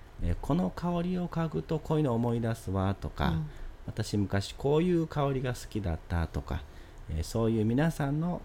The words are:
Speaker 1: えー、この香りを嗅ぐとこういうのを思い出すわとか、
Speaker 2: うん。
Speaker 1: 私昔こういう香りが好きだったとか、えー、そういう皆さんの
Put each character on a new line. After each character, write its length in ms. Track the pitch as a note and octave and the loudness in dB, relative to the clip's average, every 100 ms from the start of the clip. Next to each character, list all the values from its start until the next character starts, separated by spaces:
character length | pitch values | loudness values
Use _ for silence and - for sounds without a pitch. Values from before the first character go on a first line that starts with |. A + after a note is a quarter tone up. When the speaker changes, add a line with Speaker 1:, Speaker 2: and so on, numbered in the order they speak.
| - - | -16 -4
Speaker 1:
え 100 | F3+ | 0
ー、 20 | - | 0
こ 140 | - | 2
の 160 | F3 F#3 | 2 0
香 300 | - F3 F3 | -2 -2 0
り 160 | F3 F3+ | 0 -2
を 80 | F3 | -2
嗅 220 | E3+ E3 | -2 -2
ぐ 140 | - | -2
と 160 | - D#3 | -2 -2
こ 160 | - D#3 | 0 2
う 20 | |
い 40 | |
う 20 | |
の 80 | D3+ | 4
を 20 | |
思 180 | A#2 A#2+ | 4 2
い 80 | A#2 | 2
出 140 | A2+ | 0
す 160 | A2+ - | -2 -2
わ 240 | F#2+ F#2+ | 2 2
と 140 | G2 D2+ | 0 -4
か、 220 | - D2 | 0 2
Speaker 2:
う 20 | |
ん。 180 | E2 D3 - - - - | 2 -2 -6 -10 -10 -8
Speaker 1:
私 300 | - A2 G#2 | -4 0 2
昔 380 | F#2+ G2 - | 2 2 0
こ 220 | - C#3 D3+ | -2 2 4
う 60 | |
い 100 | F3+ | 4
う 160 | E3+ D#3+ | 4 2
香 200 | D3+ C#3 | 0 0
り 80 | C3+ | 2
が 100 | B2+ | -2
好 140 | A#2+ - | -4 -4
き 120 | G#2+ | -4
だ 140 | F#2 | -2
っ 40 | D#2+ - | -2 0
た 200 | F2 E2 | 0 0
と 120 | D#2 | -2
か、 220 | - - - - - - - | -4 -4 -6 -16 -16 -14 -6
え 120 | D#2 | -4
ー、 20 | |
そ 220 | - A2+ A2+ | -2 2 4
う 40 | |
い 100 | A2+ | 4
う 40 | |
皆 260 | G#2+ A#2+ D#3+ | 4 4 2
さ 180 | - C#3+ | 2 0
ん 120 | D3 | 0
の 200 | E3+ F3 | 0 -2